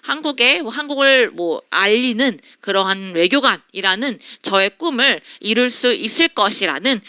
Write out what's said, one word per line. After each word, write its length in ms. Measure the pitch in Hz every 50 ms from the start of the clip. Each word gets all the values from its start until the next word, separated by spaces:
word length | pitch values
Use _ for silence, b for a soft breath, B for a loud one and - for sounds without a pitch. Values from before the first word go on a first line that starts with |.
한국의, 600 | - - 277 311 311 302 277 233 240 254 285 359 302
뭐, 80 | 220
한국을, 600 | 240 277 294 285 285 269 269 269 269 262 233 -
뭐, 300 | - 170 175 170 151 - - _
알리는 680 | - 170 196 202 214 240 254 254 226 214 277 269 190 143 b b b b
그러한 540 | - 202 190 196 190 190 190 190 190 190 175
외교관이라는 1040 | 165 175 185 262 285 247 254 196 165 - _ - 196 190 196 185 202 262 285 208 B B B B B
저의 360 | - - 196 190 190 202 - -
꿈을 440 | 320 339 269 233 262 269 208 151 B B B B
이룰 300 | - 208 220 233 247 247
수 240 | 240 - - 247 233
있을 340 | - 202 220 - - 330 330
것이라는 720 | - 262 202 202 208 - 196 170 143 139 185 262 262 202 B